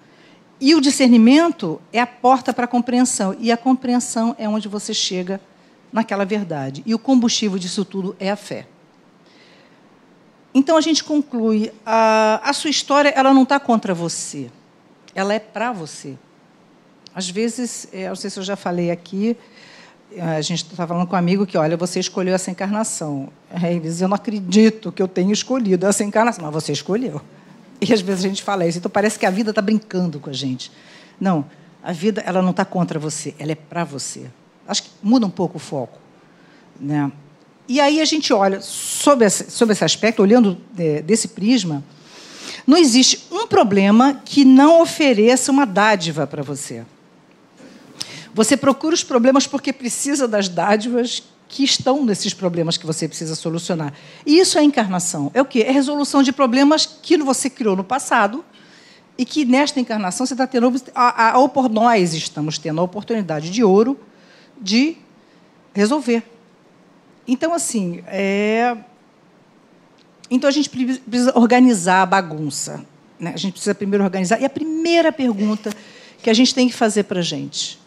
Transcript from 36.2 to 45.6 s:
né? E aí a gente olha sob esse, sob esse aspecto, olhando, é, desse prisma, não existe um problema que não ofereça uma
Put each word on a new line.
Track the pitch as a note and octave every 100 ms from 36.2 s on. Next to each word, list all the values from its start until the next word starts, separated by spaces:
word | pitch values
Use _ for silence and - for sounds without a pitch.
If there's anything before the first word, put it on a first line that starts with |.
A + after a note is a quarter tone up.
| _ _ _ _ _ -
né? | C#3+ D3 C#3+ C#3 - _ _ _ -
E | C4
aí | C#4+ D4+
a |
gente | D#4 D#4 -
olha | A3+ G3 F#3+
sob | - - - - D4+ C#4
esse, | G#3+ - -
sob | - A#3
esse | G3
aspecto, | D#3+ - A3 A3
olhando, | G3 B3 G#3 F3+ - F3+
é, | D#3+ D3+
desse | D#3 A3+ -
prisma, | - G3+ B3+ F#3 C#3+ C#3+ - - - - - - - -
não | E4
existe | D4+ A#3+ B3 - -
um | F4+ A#4
problema | G4 A#3+ G3 G3 A3 C4+ C#4
que | - C#4+
não | C4 C4 D4 E4
ofereça | E4 - D4 G#3 A3 B3+ -
uma | C4+